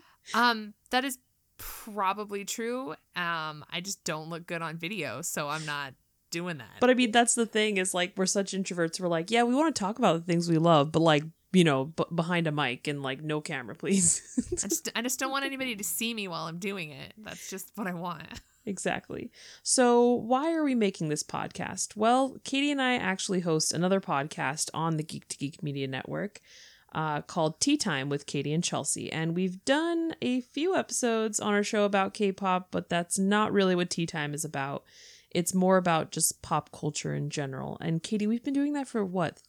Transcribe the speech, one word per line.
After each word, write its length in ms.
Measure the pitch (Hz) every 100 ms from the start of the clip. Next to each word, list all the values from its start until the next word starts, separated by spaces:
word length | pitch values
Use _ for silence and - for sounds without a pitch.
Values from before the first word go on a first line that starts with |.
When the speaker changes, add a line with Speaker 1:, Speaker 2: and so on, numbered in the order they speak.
| _ _ -
Speaker 1:
Um, 400 | 214 240 226 208 - _
that 140 | 254
is 140 | 269 247 _ _ _ -
probably 840 | - - - 208 190 202 208 202
true. 460 | 196 - 226 247 269 156 _ 180
Um, 480 | 175 165 156 151 -
I 100 | 170
just 220 | 185 190
don't 240 | - 156 156
look 180 | 165 170
good 160 | 170
on 140 | 165 165
video, 460 | 170 208 143 113
so 260 | 170 - 147
I'm 180 | 151 156
not 280 | 147 139 131 _ _ _
doing 280 | 170 175 156
that. 200 | 110 -
Speaker 2:
But, 100 | 247
I 40 |
mean, 160 | 247 247
that's 240 | 233 226
the 120 | - 226
thing, 300 | 220 214 190
is, 180 | 185
like, 180 | 185 180 190
we're 100 | 185
such 260 | 208 190
introverts. 480 | 190 190 175 165 -
We're 80 | 180
like, 220 | 165 170
"Yeah, 120 | 233
we 100 | 240
wanna 180 | 254 320
talk 260 | - 190 226
about 160 | 220
the 180 | 165 170
things 160 | 170 170
we 100 | 160
love, 340 | 170 156 151
but, 80 | 160
like, 240 | 165 151 156 - _
you 120 | 185
know, 220 | 165 135 135
b-, 180 | 160 -
behind 320 | 170 165 175 165
a 60 |
mic 340 | 147 135 123 -
and, 160 | 143
like, 200 | 135 131
no 180 | 151 151
camera, 340 | 151 143 113
please." 480 | - 156 196 170 - - - -
<laughs> 40 |
Speaker 1:
I 160 | 359 -
just, 240 | 240 -
I 80 | 220
just 160 | 240 -
don't 140 | 269
want 120 | 269
anybody 300 | 269 269 254 214
to 80 |
see 300 | 214 - 226
me 140 | 226 196
while 160 | 160 165
I'm 120 | 170
doing 320 | 196 196 151
it. 220 | 135 - -
That's 320 | 214 - -
just 220 | 190 -
what 120 | - 196
I 80 |
want. 320 | 175 175 165 170
<laughs> 120 | - - _ 220
Speaker 2:
Exactly. 640 | 190 185 - - - - - - -
So 420 | - - 247 240 240
why 400 | 247 220 254 320
are 100 | 330
we 120 | 302
making 340 | 247 202 - 156
this 140 | 151
podcast? 720 | - - - - - 190 - 208
Well, 400 | 220 254 269 -
Katie 260 | - 269 285
and 100 | 277
I 160 | 254 247
actually 440 | 185 190 - 185
host 320 | 175 160 -
another 300 | - 180 196
podcast 640 | 185 143 147 - 135 156 -
on 240 | - 165 156
the 40 |
Geek 240 | 156 147 -
to 100 | -
Geek 240 | 139 -
Media 260 | 151 139 135
Network, 540 | 131 - 151 202 - - - - - _
uh, 300 | - 156 147
called 360 | - 180 156 -
Tea 200 | - 294
Time 320 | 202 143 139
with 160 | 143 -
Katie 260 | 147 139
and 100 | 156
Chelsea. 480 | 175 143 139 - -
And 240 | 156 165
we've 300 | 170 185 185
done 500 | - 285 330 339 330 -
a 220 | 254 254
few 340 | 247 - 339 339
episodes 640 | 233 - 240 226 220 208
on 140 | 208
our 80 | 208
show 220 | 208 214 202
about 260 | 202 196
K-pop, 560 | - 202 190 196 185 185
but 200 | 180 175
that's 280 | 170 175 -
not 320 | 190 208 214
really 240 | 202 190
what 140 | 180 175
Tea 160 | - 165
Time 280 | 165 147
is 100 | 147
about. 400 | 151 143 139 139 - - - - _
It's 240 | 180 170
more 240 | 185 185 185
about 340 | 180 160 143
just 300 | - - -
pop 280 | - 156 -
culture 440 | - 156 - 151
in 160 | 143 143
general. 480 | 151 139 131 139 -
And 220 | 165 165
Katie, 240 | - 208 208
we've 180 | 233
been 100 | 294
doing 200 | 277 285
that 120 | 294 262
for, 160 | 233 196
what, 320 | 185 160 -